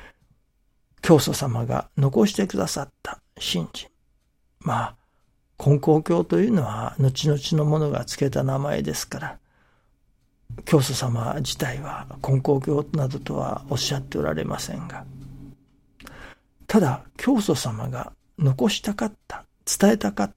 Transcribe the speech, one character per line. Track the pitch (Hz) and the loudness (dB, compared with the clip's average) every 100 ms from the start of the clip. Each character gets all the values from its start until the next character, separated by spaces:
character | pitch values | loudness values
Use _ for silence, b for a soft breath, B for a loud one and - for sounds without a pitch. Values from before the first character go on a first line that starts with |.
| B B _ _ _ _ _ _ _ _ | B B _ _ _ _ _ _ _ _
教 | - 156 | 6 6
祖 | 160 | 6
様 | 147 135 117 120 | -2 -2 -2 -2
が | 123 - - | -2 -2 0
残 | 135 226 | 2 4
し | 208 | 4
て | - 190 | 2 -2
く | 202 | -2
だ | 160 | -4
さ | - | -4
っ | 139 _ | -8 _
た | - - _ - | -14 -14 _ -10
信 | - 87 80 | -4 -4 -6
心。 | - - _ _ _ _ _ _ _ | -10 -18 _ _ _ _ _ _ _
ま | - 117 | -4 -2
あ、 | 117 - _ _ _ _ _ - | -4 -10 _ _ _ _ _ 0
金 | 139 143 | 4 4
光 | 160 156 | 6 4
教 | 156 175 | 4 0
と | 170 175 | 2 2
い | 220 | 4
う | |
の | 202 | 2
は、 | 117 110 120 - | 0 -4 -6 2
後 | 135 135 151 | 2 2 2
々 | 147 - | 0 2
の | 156 147 | 0 2
者 | 156 147 | 2 0
が | 127 - | -2 -4
つ | - | -2
け | 139 | 0
た | 139 | 0
名 | 135 135 | 0 0
前 | 143 - | -2 -2
で | 104 | -2
す | - - | -4 -8
か | 135 | -10
ら、 | 151 - _ _ _ _ _ _ _ _ _ _ - - | -12 -14 _ _ _ _ _ _ _ _ _ _ -18 -12
教 | - 151 | 2 4
祖 | 135 | 4
様 | 127 127 117 117 - | -2 -2 -2 -2 -4
自 | 131 - | -6 -4
体 | 131 131 | -4 -6
は | - - - - | -8 -10 -12 -8
金 | - 135 | 0 2
光 | 143 139 | 2 0
教 | 147 143 143 | 2 -2 0
な | 160 131 | -2 -2
ど | 139 | -4
と | 135 143 | -6 -4
は | - - 139 | -4 -6 -4
お | 131 | -2
っ | |
し | - | -2
ゃ | 139 | -4
っ | |
て | 131 80 | -4 -4
お | |
ら | 76 | -2
れ | 78 | -2
ま | - - | -4 -6
せ | - - | -8 -10
ん | - | -10
が、 | - - - - - - - _ _ _ _ - B B B B _ - | -12 -14 -16 -16 -18 -18 -20 _ _ _ _ -20 B B B B _ 2
た | 214 | 4
だ、 | 151 131 - - | 4 0 -8 -4
教 | - 262 | 2 2
祖 | 202 | 2
様 | 143 123 107 127 | 0 -2 -4 -6
が | 123 - - _ - | -8 -10 -16 _ 0
残 | 139 135 233 | 2 4 2
し | - | 0
た | - | -4
か | 202 220 | -4 -4
っ | - - | -6 -16
た、 | - - _ | -16 -16 _
伝 | - - 202 | -6 4 4
え | 220 | 4
た | 208 | 0
か | 202 | -2
っ | 202 | -4